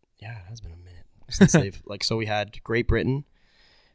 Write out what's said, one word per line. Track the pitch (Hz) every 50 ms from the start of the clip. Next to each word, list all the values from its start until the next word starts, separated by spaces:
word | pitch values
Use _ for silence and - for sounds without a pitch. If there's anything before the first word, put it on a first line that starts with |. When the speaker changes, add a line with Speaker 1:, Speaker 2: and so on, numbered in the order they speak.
| _ _ _ -
Speaker 1:
Yeah, | 107 113 117
it | 104 87 92
has | 117 113
been | 104 85
a | 82
minute | 87 90 90 90 - - - - - - -
since | - - 196 -
Speaker 2:
<laughs> |
Speaker 1:
they've, | - 156 98 98 - - -
like, | - 101 98 -
so | - 113
we | 113 110
had | 107 104 104 104 104 - - -
Great | - 110 120 117
Britain, | - 113 110 82 120 135 143 - _ _ _ _ _ _ _ _ _ _ _ _ _